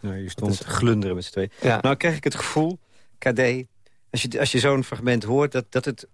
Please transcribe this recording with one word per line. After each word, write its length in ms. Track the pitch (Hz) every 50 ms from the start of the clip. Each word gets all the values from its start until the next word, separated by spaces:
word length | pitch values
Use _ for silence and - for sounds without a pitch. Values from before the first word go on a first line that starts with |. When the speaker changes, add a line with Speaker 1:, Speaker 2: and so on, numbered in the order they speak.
Speaker 1:
Ja, 120 | - 101
je 100 | 95 95
Speaker 2:
Dat 80 | 98 92
Speaker 1:
stond 220 | - - 110 101
Speaker 2:
is 60 | 98 -
Speaker 1:
te 60 | -
glunderen 480 | - - - 123 117 113 107 98 95 90
met 80 | 90 90
z'n 60 | -
tweeën. 200 | - 98 95 - - -
Speaker 2:
Ja. 180 | - 127 113 110
Speaker 1:
Nou 140 | - 135 139
krijg 200 | - - 170 156
ik 80 | 147 -
het 100 | 147 -
gevoel, 440 | - - - - 151 156 170 185 - _ _ - - - - - -
K 60 | - 131 120
D, 60 | 117 131 120 127 131 127 - _ _ - - _ _ _ _
als 120 | - 120
je, 180 | - 123 113 113
als 120 | 143 -
je 60 | - 123
zo'n 260 | 113 143 139 135 127
fragment 380 | - - 113 120 123 120 113 104
hoort... 280 | 107 127 139 147 139
dat, 120 | - 127 117 -
dat 160 | - 131 -
het, 240 | 147 117 - - -